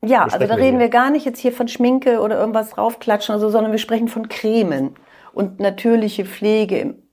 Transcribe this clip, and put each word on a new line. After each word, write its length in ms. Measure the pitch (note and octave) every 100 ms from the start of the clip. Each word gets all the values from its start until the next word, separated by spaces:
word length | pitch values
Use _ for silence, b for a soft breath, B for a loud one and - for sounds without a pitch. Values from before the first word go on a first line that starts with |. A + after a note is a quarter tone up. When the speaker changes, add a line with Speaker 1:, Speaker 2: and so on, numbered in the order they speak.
Speaker 1:
Ja, 200 | G#3+ B3
also 120 | D3 F3
Speaker 2:
besprechen 140 | G3+
Speaker 1:
da 60 | A3+
Speaker 2:
wir 60 |
Speaker 1:
reden 120 | C4 B3+
Speaker 2:
hier? 100 | A#3
Speaker 1:
wir 40 |
gar 200 | A#3+ B3+
nicht 140 | D4
jetzt 140 | D4 A#3+
hier 140 | B3+
von 160 | A#3+ A#3+
Schminke 520 | - A#3+ C4 C4 A#3
oder 180 | G#3+ A3
irgendwas 320 | G#3+ A3 G#3+
draufklatschen, 640 | - G#3+ A3+ - G#3 G#3
also, 140 | G#3+ G#3+
sondern 240 | G#3+ G#3+
wir 60 | A3
sprechen 300 | - A3+ A3+
von 200 | A3+ A3
Cremen 680 | - A3 A3+ F#3+ C#3 C3+ - B B B
und 280 | - G3 F#3+
natürliche 680 | G3 F#3+ A#3+ A#3 G#3+ G#3+ F#3+
Pflege 520 | - G#3 G#3+ G#3 F#3+
im 180 | G2+ - _